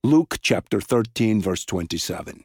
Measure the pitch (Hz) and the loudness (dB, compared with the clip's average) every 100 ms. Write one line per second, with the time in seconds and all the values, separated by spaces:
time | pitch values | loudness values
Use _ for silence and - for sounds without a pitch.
0 | - 156 165 - - 110 - 107 - 123 | 6 4 4 -4 0 -2 0 -4 0 0
1 | 113 - 113 107 95 90 - 92 85 85 | 0 0 2 2 0 -4 -4 -6 -4 -6
2 | - 87 - - | -6 -8 -10 -16